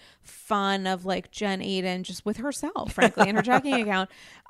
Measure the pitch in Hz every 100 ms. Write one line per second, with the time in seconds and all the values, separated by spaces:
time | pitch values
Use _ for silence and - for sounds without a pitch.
0 | - _ - - - 208 196 196 185 185
1 | 185 185 - - 208 190 190 190 185 185
2 | 185 180 208 175 277 - 302 403 - -
3 | 233 - 208 214 214 254 277 254 208 190
4 | 190 - - - -